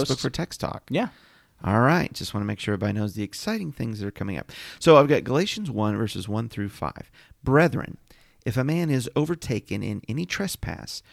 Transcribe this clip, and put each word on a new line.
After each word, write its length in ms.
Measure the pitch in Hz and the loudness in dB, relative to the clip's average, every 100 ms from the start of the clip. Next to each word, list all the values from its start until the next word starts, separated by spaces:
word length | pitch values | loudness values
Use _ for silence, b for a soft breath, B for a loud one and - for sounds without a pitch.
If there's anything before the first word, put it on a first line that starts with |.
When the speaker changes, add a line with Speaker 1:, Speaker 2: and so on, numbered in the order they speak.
Speaker 1:
posts. 80 | 139 | 4
Speaker 2:
book 40 | 131 | 0
for 100 | 127 | -2
Text 300 | - - - | -4 -8 -6
Talk. 240 | - - - | -6 -6 -4
Speaker 1:
Yeah. 180 | 151 240 b b b b - | -2 -2 b b b b -6
Speaker 2:
All 160 | 87 107 | 0 4
right. 320 | 127 170 - | 4 4 0
Just 220 | - - | -6 -6
wanna 120 | 104 104 | -4 -4
make 140 | 104 | -4
sure 120 | - | -4
everybody 180 | 101 104 104 | -2 -2 -2
knows 180 | 104 | -4
the 100 | 107 | -4
exciting 480 | 101 - - 220 170 | -8 -8 -6 -6 -6
things 260 | - 117 107 | -6 -8 -6
that 80 | 101 | -8
are 60 | |
coming 260 | - 98 85 | -6 -6 -6
up. 140 | - B B B | -10 B B B
So 180 | 160 151 | 10 10
I've 120 | 143 | 10
got 160 | 143 | 4
Galatians 480 | 110 135 202 - 190 | 2 -2 -2 -4 -6
one, 240 | 104 107 104 | -2 0 0
verses 320 | 107 95 92 | -2 -4 -4
one 200 | 107 117 | -4 -4
through 200 | - 101 | -6 -8
five. 420 | - 73 - - b b _ | -6 -8 -8 -16 b b _
"Brethren, 540 | 131 139 165 101 - - - b b b | 4 6 6 2 -6 -12 -20 b b b
if 120 | - 113 | -2 0
a 60 | |
man 280 | 135 165 165 | 0 0 2
is 200 | 131 113 - | 0 0 0
overtaken 680 | 156 170 - 107 - 101 | 0 -2 -4 -6 -4 -6
in 200 | 101 104 - | -4 -6 -4
any 160 | 123 | -6
trespass, 800 | 175 - 196 - - 85 - - b | -4 -4 -4 -6 -8 -10 -10 -14 b